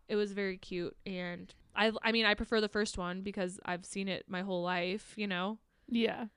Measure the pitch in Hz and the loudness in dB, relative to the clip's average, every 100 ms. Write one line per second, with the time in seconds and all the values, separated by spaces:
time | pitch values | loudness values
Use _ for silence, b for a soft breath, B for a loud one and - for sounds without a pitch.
0 | - 208 208 196 196 185 - 185 170 - | -2 0 0 0 -2 -4 -6 -4 -4 -6
1 | - 185 180 175 185 - _ - 214 220 | -8 -6 -6 -8 -12 -20 _ 2 2 4
2 | - 226 220 208 233 226 214 208 214 - | 2 6 6 4 4 4 4 2 0 0
3 | 175 185 196 202 180 190 - 175 185 196 | -4 -4 -4 -2 -2 -4 -6 -6 -4 -6
4 | 196 180 - 185 196 180 175 180 180 208 | -2 -4 -4 -4 -2 0 0 0 0 -2
5 | - - 208 180 190 220 _ _ - 233 | -6 -4 -2 0 -2 -4 _ _ -2 2
6 | 220 - 226 | 2 2 -6